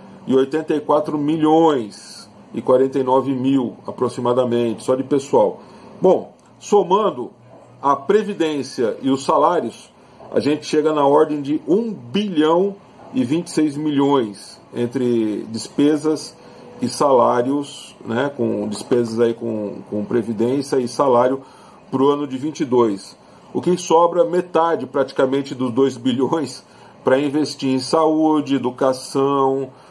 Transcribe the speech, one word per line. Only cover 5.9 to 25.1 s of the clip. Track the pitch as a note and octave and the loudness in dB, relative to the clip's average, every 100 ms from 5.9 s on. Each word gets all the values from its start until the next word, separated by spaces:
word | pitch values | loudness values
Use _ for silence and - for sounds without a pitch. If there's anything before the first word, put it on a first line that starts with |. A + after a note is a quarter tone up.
| - | 0
Bom, | F#3+ D3+ F#2 - _ _ | 2 2 0 -16 _ _
somando | - G3+ F3 G3 G3+ C3 A2 - - - - - | 0 2 2 0 0 -4 -10 -14 -20 -20 -20 -4
a | C#3 C#3 | 0 0
Previdência | - G#3 G3+ F3 D#3+ D3 B2 - A2+ - | 2 0 0 -2 -2 -2 -6 -2 -2 -2
e | C3 | -2
os | C3 - | -2 2
salários, | D#3+ D3+ F3 - - - _ - - - | 2 4 2 -2 -8 -18 _ -20 -20 -6
a | A#2 | -2
gente | C3 D3 - | 0 -2 -2
chega | D#3 D3+ | 0 2
na | D3+ C#3 | 2 4
ordem | D3 D3+ D3+ | 4 4 0
de | C#3 D#3 C3+ | -4 -4 0
um | F#3+ A#3 | 0 0
bilhão | E3 A#2+ F#3 G#3 D#3+ D#3 E3+ G3 G3 - - - C3 | -8 -6 -4 -2 0 2 2 0 -4 -16 -20 -8 -4
e | |
vinte | A#2+ D#3+ F3 | -2 -2 -2
e | |
seis | - D3+ C#3+ | -2 -2 -2
milhões | D3+ C#3 C#3 C#3 A2 F#2+ - - - A#2+ | -2 0 2 2 0 -6 -18 -20 -12 -6
entre | A#2+ C3 B2 A#2 A2 G2+ - | -4 -2 0 0 0 -4 -6
despesas | A2+ - - C#3+ D3+ D3+ D3 - - - - - - | -10 -6 0 2 2 0 -4 -6 -18 -20 -20 -20 -8
e | A#2+ | -6
salários, | - D3 C3 A#2 B2 B2 C#3+ C#3+ - - - | 0 4 4 4 2 0 -2 -6 -12 -20 -16
né, | - A#2 C#3 - | -6 -4 -4 -2
com | A2+ G#2 G#2 | -2 -2 -4
despesas | G2+ - A#2+ A#2 A2+ | -8 -2 0 0 0
aí | A#2 A#2 | 0 0
com, | A#2 G#2+ G#2 - - | -6 -6 -6 -10 -8
com | G#2 | -8
Previdência | G2+ A#2+ A2 G#2+ A#2 C#3+ C3+ C3+ | -2 -2 -2 -2 -2 -2 -2 -2
e | A#2+ | -2
salário | - C#3+ A#2+ B2+ C3+ - - - - - | 0 2 4 4 0 -6 -20 -20 -20 -6
pro | C3 C#3 | 0 2
ano | D3 C#3+ | 2 -2
de | B2+ | -6
vinte | D3+ D3 | -8 -6
e | C#3+ | 0
dois. | B2 A#2 G2 - - - - - | 2 2 0 -10 -20 -20 -20 -10
O | B2+ | -4
que | F3 F3 | -2 -2
sobra, | - E3 E3+ F3 | 2 4 4 4
metade | D#3+ F3+ F3+ D#3+ E3 D3+ B2 | 2 0 0 0 0 0 -2
praticamente | C#3+ C3+ | -4 -2